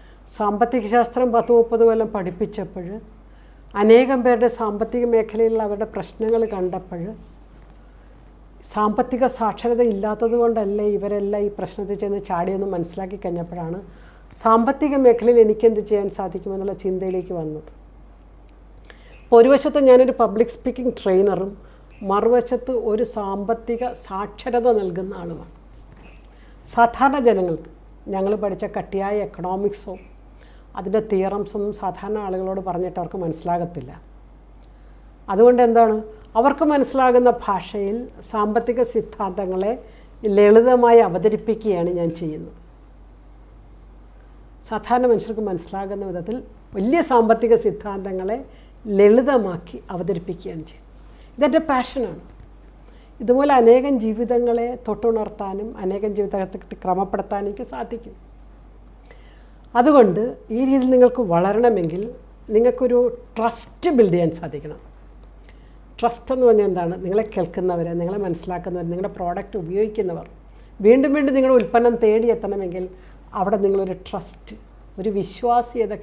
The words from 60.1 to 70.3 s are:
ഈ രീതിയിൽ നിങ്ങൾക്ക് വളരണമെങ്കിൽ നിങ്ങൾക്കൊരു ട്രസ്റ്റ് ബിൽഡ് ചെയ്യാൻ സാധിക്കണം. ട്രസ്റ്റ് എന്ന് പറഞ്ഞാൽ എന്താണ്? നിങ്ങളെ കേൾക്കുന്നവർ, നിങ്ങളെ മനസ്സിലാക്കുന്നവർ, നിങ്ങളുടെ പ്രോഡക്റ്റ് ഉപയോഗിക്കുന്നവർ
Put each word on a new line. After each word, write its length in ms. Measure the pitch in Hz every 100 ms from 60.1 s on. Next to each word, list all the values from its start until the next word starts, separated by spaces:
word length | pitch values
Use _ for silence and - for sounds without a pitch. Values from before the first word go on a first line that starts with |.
| 175 233 - -
ഈ 100 | 226 262
രീതിയിൽ 220 | 269 254
നിങ്ങൾക്ക് 320 | 254 247 247 214
വളരണമെങ്കിൽ 680 | 170 185 214 240 208 165 175 220 247 - - -
നിങ്ങൾക്കൊരു 440 | 214 240 247 254 240 247 240 - -
ട്രസ്റ്റ് 540 | 220 - - - 359 269
ബിൽഡ് 160 | 208
ചെയ്യാൻ 180 | 175 165 160
സാധിക്കണം. 400 | 156 143 151 - - - - - - - - - - - - -
ട്രസ്റ്റ് 340 | 233 233 -
എന്ന് 120 | 254 247
പറഞ്ഞാൽ 220 | 214 202
എന്താണ്? 340 | 180 170 185
നിങ്ങളെ 200 | 180 202 214
കേൾക്കുന്നവർ, 520 | 202 170 - 185 175 170 170
നിങ്ങളെ 180 | 170 202 196
മനസ്സിലാക്കുന്നവർ, 580 | 165 - 180 180 175
നിങ്ങളുടെ 280 | 170 175 202 196
പ്രോഡക്റ്റ് 400 | 175 180 185 208
ഉപയോഗിക്കുന്നവർ 640 | 165 190 220 214 185 165 165